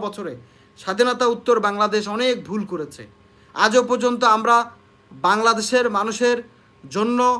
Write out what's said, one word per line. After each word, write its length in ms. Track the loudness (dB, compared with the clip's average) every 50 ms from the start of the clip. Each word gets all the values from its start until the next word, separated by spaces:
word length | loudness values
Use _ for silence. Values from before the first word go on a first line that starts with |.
| -6
বছরে 260 | -8 -10 -10 -12 -12 -12 -14 -18 _ _ _ _ _ _ -12
স্বাধীনতা 440 | -10 -6 0 0 2 2 2 2 0 0 0
উত্তর 220 | 0 0 2 2 2 2 0
বাংলাদেশ 340 | 0 0 0 0 0 -2 -2 -4 -4
অনেক 180 | -2 -2 -2 -2 -2 -6 -8
ভুল 140 | -8 -8 -6 -6
করেছে। 300 | -8 -10 -10 -12 -14 -18 -20 -20 _ _ _ _ _ _ _ _ -2
আজও 280 | 0 0 4 4 2 2 2
পর্যন্ত 320 | 0 0 0 -2 0 2 2 2 2
আমরা 200 | 4 4 2 2 2 2 -2 -8 -20 _ _ _ _ _ _ -8 -2 0 0
বাংলাদেশের 580 | 2 2 2 2 2 0 -2 0 0 0 0 0 0 -2
মানুষের 400 | -2 -4 -2 0 0 0 0 -2 -4 -10 _ _ _ _ _ _ -20 -8 -4
জন্য, 220 | -2 -2 0 0 2 2 2 0 -2